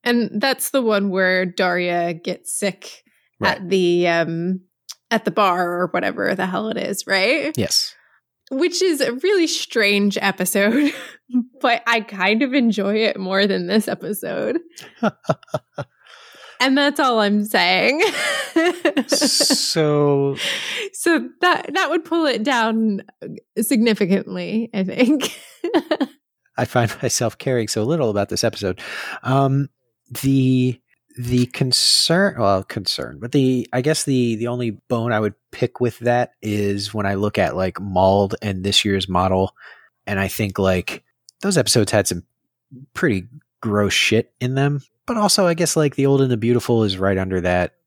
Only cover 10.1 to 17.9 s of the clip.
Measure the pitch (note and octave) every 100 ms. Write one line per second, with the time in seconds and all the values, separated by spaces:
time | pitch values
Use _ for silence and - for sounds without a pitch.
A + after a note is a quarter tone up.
10.1 | G3 G3+ G3 F#3 G3+ G3+ B3 D4 - -
11.1 | - _ B3 A#3+ - C4 A#3 - A#3 G#3+
12.1 | G3 F#3 A3 C4+ C#4 A#3 G3+ G3 G#3+ A3
13.1 | - F#3 F#3+ G3+ F#3 F3 G#3+ - - E3+
14.1 | G#3 - E3 G#3+ D#4 E4+ - - _ A3
15.1 | _ - - - - _ - B2 _ -
16.1 | - - - - - C4 C4+ C#4+ C#4+ C4+
17.1 | A3+ G#3 G#3 G#3 G3+ F3 F#3 F#3